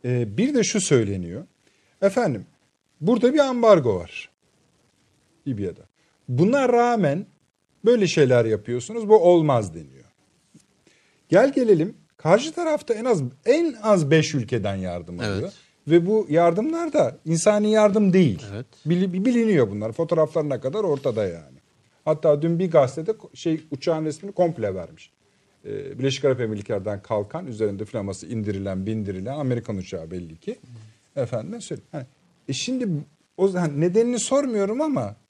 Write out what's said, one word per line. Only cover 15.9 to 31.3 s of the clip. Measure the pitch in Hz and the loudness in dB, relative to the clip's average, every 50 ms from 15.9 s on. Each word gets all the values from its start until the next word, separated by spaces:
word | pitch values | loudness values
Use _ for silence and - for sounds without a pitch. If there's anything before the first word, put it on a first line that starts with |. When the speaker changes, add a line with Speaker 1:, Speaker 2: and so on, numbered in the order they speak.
| 160 170 170 | 2 4 4
Speaker 1:
bu | 190 220 220 208 139 | 2 0 -2 -2 0
yardımlar | 147 165 175 170 170 202 226 311 320 330 339 320 277 | 2 4 4 4 2 0 -4 -4 -4 -4 -6 -2 0
da | 302 147 117 - - _ | 0 0 0 -2 -8 _
insani | 156 165 165 - 208 208 208 208 214 | -4 -2 2 2 2 2 4 2 2
yardım | 214 220 214 208 196 220 208 190 175 | 4 4 4 4 4 4 2 4 6
değil. | 190 180 127 92 - - 101 98 | 6 4 4 2 -2 -8 -12 -12
Speaker 2:
Evet. | 107 127 _ _ _ _ | -12 -12 _ _ _ _
Speaker 1:
Bili-, | 147 175 180 190 190 175 185 196 | -2 0 0 0 -2 -2 -2 0
biliniyor | 254 240 240 226 220 196 147 120 98 | 0 2 2 2 4 4 4 2 2
bunlar. | 101 104 107 113 | 0 -6 -6 -6
Fotoğraflarına | 120 - 165 160 175 160 156 - - 170 147 147 135 120 | -4 -4 -2 0 2 0 0 0 0 -4 -2 -2 -4 -4
kadar | - 135 156 214 208 | -4 -6 -4 -2 -2
ortada | 175 143 131 135 139 110 110 104 | -2 -2 -2 -2 -4 -2 -2 -2
yani. | 92 85 82 76 67 65 67 _ _ _ _ _ _ _ _ _ | -4 -4 -10 -16 -20 -20 -20 _ _ _ _ _ _ _ _ _
Hatta | 156 156 151 - 160 147 147 | -2 -2 2 2 2 2 2
dün | 151 170 170 170 | 2 -2 0 0
bir | 190 175 | -2 4
gazetede | 160 156 135 123 - 165 160 220 | 4 4 4 4 -2 -6 -6 -6
ko-, | 220 - - - - | -6 -6 -10 -20 -20
şey, | - - 170 160 160 156 _ | -6 -2 -2 -2 -2 -4 _
uçağın | 143 131 - 175 160 156 156 | -12 -4 -2 -2 -2 -2 -2
resmini | 156 147 - - 196 | -6 -6 -8 -14 -10
komple | - - 180 170 156 120 110 101 92 | -2 0 0 0 0 -4 -4 -4 -4
vermiş. | 92 85 82 82 - - _ _ _ _ _ _ _ _ _ _ _ _ | -6 -10 -12 -18 -20 -20 _ _ _ _ _ _ _ _ _ _ _ _
Ee, | - 104 98 95 92 - 117 | -10 -10 -10 -10 -12 -8 -4
Birleşik | 131 139 131 - 151 | -4 -4 -4 0 0
Arap | 139 131 120 | 0 0 0
Emirlikleri'nden | 120 107 107 104 101 - 113 101 95 107 101 98 | -2 -4 -4 -8 -6 -6 -6 -6 -4 -6 -8 -8
kalkan, | - - 110 104 104 104 - 165 185 | -8 -6 -4 -4 -4 -6 -10 -12 -12
üzerinde | 135 113 104 110 104 101 98 107 | -12 -6 -4 -4 -4 -2 -6 -10
flaması | - - 113 98 98 95 - - | -8 -8 -8 -6 -6 -8 -10 -12
indirilen, | - 117 110 104 104 98 98 98 98 95 95 95 | -10 -8 -6 -6 -4 -6 -6 -6 -6 -6 -6 -6
bindirilen | 107 110 110 104 98 95 92 95 120 139 | -6 -6 -6 -6 -6 -8 -8 -8 -10 -8
Amerikan | 151 143 127 123 120 107 - 107 | -6 -4 -4 -4 -4 -4 -8 -10
uçağı | 95 92 - 95 85 80 80 | -10 -8 -10 -12 -12 -12 -10
belli | 90 90 90 80 80 | -12 -12 -12 -14 -18
ki. | 82 _ 202 247 _ - 123 120 113 - - _ _ _ _ _ | -14 _ -12 -12 _ -18 -20 -20 -20 -20 -20 _ _ _ _ _
Efendime | 143 123 - | -6 -6 -4